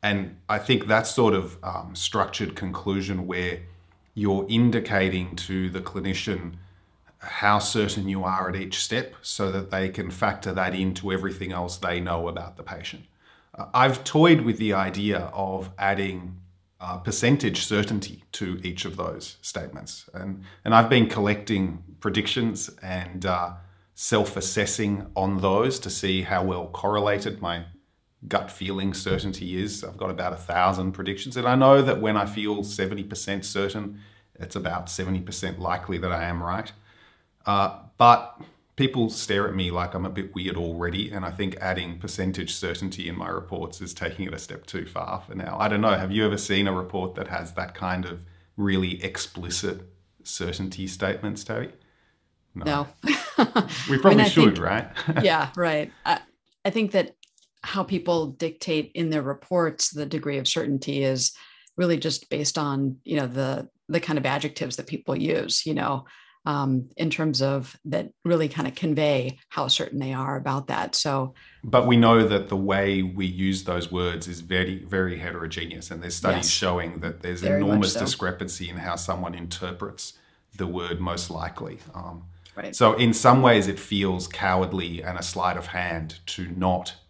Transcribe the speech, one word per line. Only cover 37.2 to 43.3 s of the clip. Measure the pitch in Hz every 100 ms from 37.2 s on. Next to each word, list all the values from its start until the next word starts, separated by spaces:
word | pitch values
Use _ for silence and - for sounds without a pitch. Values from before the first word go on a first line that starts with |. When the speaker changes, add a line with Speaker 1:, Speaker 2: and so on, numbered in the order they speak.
| _ _ -
Speaker 1:
Uh, | 101 98 - - _
but | 120 117 - - - _ _ -
people | 135 131 113
stare | - - 98 101
at | 90
me | 87 87
like | 90
I'm | 92 92
a | 92
bit | 95 95
weird | 92 85
already. | 85 85 87 85 104
And | 104
I | 92
think | 92 98 90
adding | 95 90 87 85
percentage | 90 - 95 92 90
certainty | - 90 85 95 90 85
in | 87
my |
reports | 87